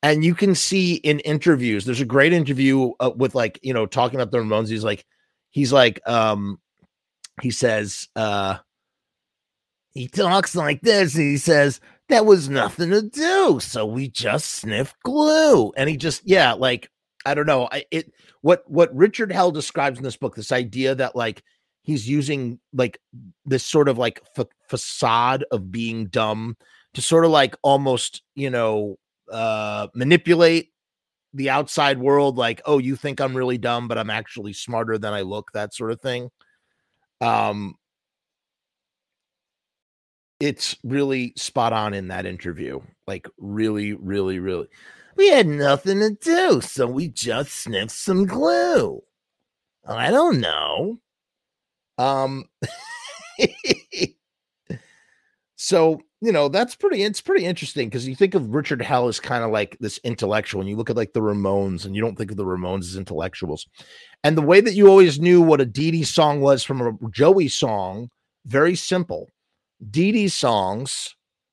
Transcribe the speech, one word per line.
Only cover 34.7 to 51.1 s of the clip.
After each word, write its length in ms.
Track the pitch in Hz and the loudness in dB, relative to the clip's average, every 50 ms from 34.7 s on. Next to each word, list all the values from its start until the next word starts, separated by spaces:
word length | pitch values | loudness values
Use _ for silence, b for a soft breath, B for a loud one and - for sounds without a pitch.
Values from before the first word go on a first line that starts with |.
| 120 113 113 110 110 110 | -6 -6 -4 -4 -4 -6
than 140 | 101 107 104 | -4 -6 -6
I 80 | 104 98 | -6 -6
look," 300 | 92 98 107 107 - _ | -6 -8 -10 -12 -10 _
that 220 | 110 104 104 - | -10 -10 -10 -10
sort 180 | - 120 110 117 | -10 -8 -8 -8
of 80 | 120 | -6
thing. 300 | _ 135 123 123 123 123 _ _ _ _ _ _ _ _ _ _ _ _ _ _ _ _ _ _ | _ -8 -6 -6 -8 -12 _ _ _ _ _ _ _ _ _ _ _ _ _ _ _ _ _ _
Um, 560 | 120 117 113 110 107 107 104 104 101 98 85 _ _ _ _ _ _ _ _ _ _ _ _ _ _ _ _ _ _ _ _ _ _ _ _ _ _ _ _ _ _ _ _ _ _ _ _ _ _ _ _ _ _ _ _ _ _ _ _ _ _ _ _ _ | -2 0 0 0 0 -2 -4 -6 -10 -12 -14 _ _ _ _ _ _ _ _ _ _ _ _ _ _ _ _ _ _ _ _ _ _ _ _ _ _ _ _ _ _ _ _ _ _ _ _ _ _ _ _ _ _ _ _ _ _ _ _ _ _ _ _ _
it's 360 | 143 147 131 - - - - _ _ | -4 -4 -4 -4 -8 -8 -8 _ _
really 500 | 120 123 139 143 139 135 131 123 120 - | -6 -2 -2 0 0 -2 -4 -4 -6 -8
spot 360 | - - - _ 135 120 117 113 | -12 -12 -8 _ -2 0 0 0
on 220 | 110 107 107 101 | 0 -2 -2 -4
in 140 | 98 95 90 | -6 -8 -8
that 180 | 92 92 92 | -10 -8 -8
interview. 540 | 92 92 92 - 90 85 76 - 65 67 67 - - _ _ _ | -10 -10 -10 -10 -10 -10 -8 -10 -10 -10 -12 -14 -16 _ _ _
Like, 220 | - 98 90 _ - _ _ | -12 -12 -12 _ -18 _ _
really, 560 | - 101 101 107 110 110 107 104 104 104 104 | -14 -10 -6 -4 -2 -2 -2 -4 -4 -6 -8
really, 440 | - - 92 98 101 98 95 95 92 | -10 -8 -6 -4 -2 -2 -2 -4 -4
really. 260 | 90 95 92 85 73 - B B B B B B B B B | -6 -6 -6 -6 -8 -10 B B B B B B B B B
"We 120 | - 381 403 | 2 4 6
had 180 | 339 277 220 | 6 6 4
nothing 540 | 165 147 147 143 143 139 139 - 185 196 196 | 2 0 0 2 2 2 2 2 -2 0 0
to 100 | 214 220 | 0 0
do, 500 | 214 - - 330 330 349 370 359 220 135 | -2 -4 -2 0 0 2 4 2 2 2
so 260 | - - - 135 127 117 | 0 -6 -4 -4 -4 -2
we 200 | 127 135 175 165 | -2 -4 -6 -6
just 440 | 120 - - 120 110 120 143 139 - | -8 -8 -6 -6 -4 -4 -6 -6 -8
sniffed 400 | - - - 113 95 101 110 - | -12 -10 -6 -6 -6 -6 -6 -10
some 340 | - - - 190 185 202 | -10 -4 -2 0 0 0
glue." 760 | 190 185 240 285 330 349 339 349 349 339 247 127 - 135 - - _ _ _ _ _ _ _ _ _ _ _ _ _ _ _ _ | 0 0 -2 0 0 2 0 0 2 2 0 0 0 -6 -10 -16 _ _ _ _ _ _ _ _ _ _ _ _ _ _ _ _
I 240 | - - 113 120 139 | -10 -6 -4 -2 0
don't 300 | 208 269 320 349 262 139 | 2 2 4 4 2 0
know. 580 | 113 82 78 76 76 76 73 87 143 196 233 233 _ _ | 0 -2 -4 -4 -4 -6 -4 -4 -6 -6 -8 -10 _ _